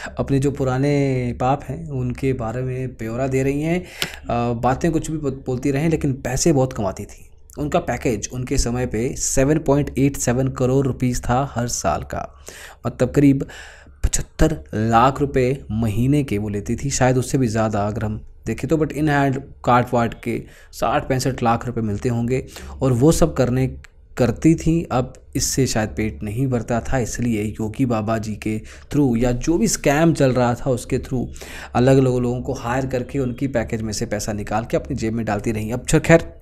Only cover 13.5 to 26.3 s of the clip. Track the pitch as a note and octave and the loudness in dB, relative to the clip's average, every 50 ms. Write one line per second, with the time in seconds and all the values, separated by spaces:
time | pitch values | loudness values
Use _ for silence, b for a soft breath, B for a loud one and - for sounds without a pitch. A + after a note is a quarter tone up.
13.5 | B B B B B B B B B - - - - - - - - - D#3 D#3 | B B B B B B B B B -4 -2 0 0 0 -2 -2 2 2 2 2
14.5 | D3+ - - - - G#2 G#2+ A2+ A2+ A2+ A#2+ C3+ C3+ - D3 C#3 C#3+ C3+ B2+ B2 | 2 -2 -8 -6 -4 -2 0 4 6 6 6 6 4 2 -2 0 2 2 2 2
15.5 | C#3 C#3+ - - G#2+ A2 A#2 A#2 G2+ A2+ A#2+ C3 C#3+ D3 C#3 C#3 G2+ G2+ G#2 G#2+ | 0 -2 -6 -6 -2 0 0 0 2 2 2 4 4 2 2 0 -2 -2 -2 -2
16.5 | G2+ G2+ F2+ - A#2+ A#2 - C#3 B2+ - C3 B2+ C3 B2+ B2 - - C#3 C3 A2+ | -4 -4 -2 -4 -4 -2 -2 -2 0 2 4 4 4 2 0 0 2 2 2 2
17.5 | G#2 A2+ A2 A2 G#2+ G#2 G2+ G#2+ G#2+ A2+ G#2+ G#2+ G#2+ G#2+ - - - - - - | 2 2 0 2 0 0 0 0 -2 -2 -4 -4 -4 -6 -8 -14 -16 -10 -6 -6
18.5 | A2+ - - B2+ D#3+ D#3 D#3 C#3 - - D#3 D#3 C#3+ C#3+ C#3 C#3 B2+ C3+ - - | -6 -4 -2 0 2 2 0 0 -2 0 0 2 2 4 2 2 0 -2 -6 -10
19.5 | - - - - A#2+ B2 A#2+ - - A#2+ A#2 A2+ - - - A#2 A2+ A#2+ - B | -12 -4 2 4 4 4 4 4 2 0 0 0 -2 -6 -6 -6 -6 -6 -6 B
20.5 | B B B B B - - A#2 - - - - C#3 C3 C3 C#3+ B2 - B2 A#2 | B B B B B -2 -2 0 0 0 0 0 -2 0 0 -2 -2 0 2 2
21.5 | A#2 A#2 - B2+ A#2 A#2 A2+ G#2+ G2+ G#2 - B2+ A#2+ A#2 A#2+ A#2 B2+ C3 - B | 2 2 0 -4 -6 -4 -4 -4 -4 -2 -2 -2 -2 0 0 0 -2 -2 -4 B
22.5 | B B B B B B C3 C3+ B2+ A2+ C3 D#3 D#3+ - F3+ D#3 D3 - B2+ A#2 | B B B B B B 0 2 4 6 6 6 6 6 4 2 2 2 0 2
23.5 | B2 C3 C3 B2+ C2+ C2+ - - _ - - - - - B2+ A2+ - - - D#3 | 2 0 0 -2 -4 -8 -16 -20 _ -20 -20 -8 -2 0 0 0 2 4 4 4
24.5 | E3 D#3+ - D#3+ D#3+ E3 F3 - G#2 B2 B2+ - - - - - - C3+ - - | 4 4 4 2 2 0 0 0 -2 -2 -2 -2 -6 -16 -14 -8 -4 -4 -2 -2
25.5 | - - C3 B2 - A#2 G#2+ G2+ - - G#2+ A2 - - G#2+ G#2 | 0 0 0 2 2 -2 -2 -2 -2 -4 -4 -4 -4 -6 -8 -6